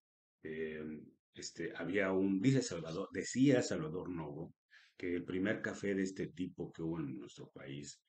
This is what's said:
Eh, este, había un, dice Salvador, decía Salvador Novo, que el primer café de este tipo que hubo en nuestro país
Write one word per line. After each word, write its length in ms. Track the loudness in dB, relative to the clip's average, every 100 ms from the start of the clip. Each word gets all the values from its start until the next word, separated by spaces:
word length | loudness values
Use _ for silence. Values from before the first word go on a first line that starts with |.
| _ _ _ _
Eh, 400 | -8 -6 -6 -6 -6 -8 -12 -20 _
este, 380 | -14 -10 -6 -6
había 380 | -4 0 2 4
un, 300 | 4 4 6
dice 200 | 6 4
Salvador, 460 | 2 -4 -4 -6 -4
decía 480 | -4 -2 4 6 6
Salvador 480 | 4 -2 -2 -4 -4
Novo, 460 | -4 -4 -6 -10 -14 _ -20 -20 -6
que 180 | -2 -2
el 80 |
primer 380 | 0 2 2 2
café 340 | -2 -2 0 2
de 80 |
este 240 | 2 -2 -6
tipo 420 | -4 -6 -4 -8
que 80 | -4
hubo 180 | -2 -2
en 180 | -4 -6
nuestro 320 | -10 -14 -14
país 500 | -12 -10 -8 -10 -14